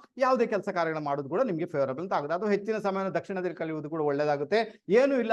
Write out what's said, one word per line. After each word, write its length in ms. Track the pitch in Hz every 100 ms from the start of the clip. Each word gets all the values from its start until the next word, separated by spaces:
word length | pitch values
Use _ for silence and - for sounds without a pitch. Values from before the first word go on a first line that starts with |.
| - -
ಯಾವುದೇ 300 | 254 254 233
ಕೆಲಸ 220 | 214 190
ಕಾರ್ಯಗಳನ್ನ 360 | 185 165 156
ಮಾಡೋದು 240 | 147 143 135
ಕೂಡ 140 | 175
ನಿಮ್ಗೆ 240 | 254 165 170
ಫೇವರಬಲ್ 360 | 147 135 131
ಅಂತ 100 | 190
ಆಗುತ್ತೆ. 220 | 196 147
ಅಥವಾ 160 | 170 214
ಹೆಚ್ಚಿನ 280 | 202 208 220
ಸಮಯನ 300 | 202 190 190
ದಕ್ಷಿಣ 260 | 165 -
ದಿಕ್ಕಲ್ಲಿ 200 | 190 180
ಕಳೆಯುವುದು 360 | 160 165 156 147
ಕೂಡ 100 | 165
ಒಳ್ಳೇದಾಗುತ್ತೆ. 840 | 151 143 147 143 143 214 220 - -
ಏನೂ 280 | 208 277 269
ಇಲ್ಲ, 160 | 220